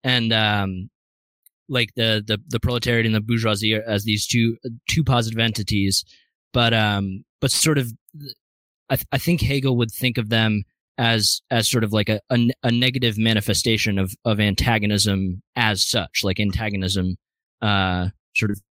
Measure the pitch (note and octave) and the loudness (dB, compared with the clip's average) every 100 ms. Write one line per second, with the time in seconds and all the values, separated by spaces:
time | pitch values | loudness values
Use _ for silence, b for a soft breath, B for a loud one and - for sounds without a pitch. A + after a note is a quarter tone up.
0 | C3 B2+ A2+ A2 G#2+ G#2 G2 F#2 G2 _ | 0 0 2 2 2 0 -2 -6 -12 _
1 | _ _ _ _ _ _ - B2+ A2 - | _ _ _ _ _ _ -4 -2 -2 0
2 | A2+ G#2+ G#2+ G#2+ - A#2 B2+ B2 B2 A#2 | 0 0 0 -4 -2 -4 -2 -2 0 2
3 | A2+ A2 G#2+ A#2 A2 G2+ A2 G#2+ A2+ G2+ | 2 0 0 0 0 0 0 0 0 -2
4 | G#2+ G#2 - A#2+ A2+ A#2 B2+ A#2 - E3+ | 0 -2 0 2 2 0 -10 -12 -4 -2
5 | C#3 B2+ A2+ A2+ A2+ A2 G2 G#2 G2 G2 | 2 0 0 -2 -2 -2 -2 0 2 0
6 | - b b _ _ B2 A#2 A2+ G#2+ G2+ | -4 b b _ _ 0 2 2 2 0
7 | G2 F#2+ - _ C3+ - D#3+ C#3+ A#2+ A2+ | -4 -8 -14 _ -2 0 2 0 -2 -8
8 | _ D3+ C#3+ - _ _ _ _ - C3 | _ -20 -20 -20 _ _ _ _ -4 -4
9 | - C#3 - F3 - C#3 C3+ A#2+ A2+ - | -2 -2 0 0 2 0 2 0 0 -2
10 | B2+ A#2+ G#2+ A2+ A2 G#2+ - _ _ - | -2 -2 0 2 2 0 -2 _ _ -2
11 | A#2 A2+ G#2 - _ A2+ A2 B2+ A2 G#2+ | 0 2 0 -2 _ 0 2 0 2 0
12 | G#2 G#2+ _ A#2+ A#2+ - B2 A#2 B2+ B2+ | 0 -2 _ 2 2 0 0 2 0 0
13 | B2 G#2 A2+ A2 G2 G2 A#2+ A2 A2 G2 | -2 0 2 2 0 0 0 0 0 0
14 | F#2 - A#2 G#2+ G#2 G2 - A2 G#2 G#2 | -2 -2 -2 2 2 2 0 2 2 0
15 | G#2 G2 F#2+ F#2 _ - A2+ G2 - A#2 | 0 0 -2 -6 _ -2 0 0 -2 -2
16 | F2 - G2 F#2 G#2 F#2+ A2 G2+ F#2 F#2+ | -4 -4 -4 -2 -2 -2 -4 -4 -2 0
17 | F#2 F2+ _ _ _ _ G#2+ G2+ F#2 F2+ | -2 -4 _ _ _ _ 0 2 2 0
18 | F2+ - _ - G#2+ G2+ _ | -2 -6 _ -4 -4 -4 _